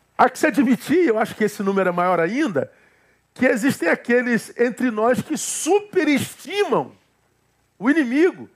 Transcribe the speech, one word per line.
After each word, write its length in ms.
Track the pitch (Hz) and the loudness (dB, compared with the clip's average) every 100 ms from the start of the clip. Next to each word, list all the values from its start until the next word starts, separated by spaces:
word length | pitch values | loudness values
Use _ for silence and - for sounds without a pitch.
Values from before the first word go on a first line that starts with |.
| _ - | _ 2
há 100 | - | 2
que 100 | - | 2
se 80 | 311 | 0
admitir, 600 | 294 254 240 - 330 330 | 2 2 0 0 2 2
eu 100 | 214 | 0
acho 160 | 226 | -2
que 100 | - | -2
esse 180 | 208 - | -4 -2
número 260 | 196 196 185 | -2 0 0
é 40 | |
maior 280 | 175 180 175 | 0 0 2
ainda, 500 | 165 247 302 143 - _ _ _ _ _ _ | 0 -2 -2 -2 -6 _ _ _ _ _ _
que 140 | - 254 | 0 0
existem 420 | 262 247 - 330 | 2 -2 -2 -2
aqueles 640 | - - 240 240 233 - - | -2 2 0 2 -2 -2 -2
entre 320 | 240 - 254 | -2 0 -4
nós 320 | 214 226 254 | 0 0 0
que 160 | - 302 | -2 -6
superestimam 1500 | - - 285 403 415 370 302 277 - - 254 392 381 202 120 - _ _ _ _ _ _ _ - | -6 -6 0 0 0 -2 0 0 -2 -10 -8 -4 0 -2 -4 -12 _ _ _ _ _ _ _ -4
o 100 | 208 | 0
inimigo, 600 | 320 247 269 349 - 220 | 0 0 2 0 0 -14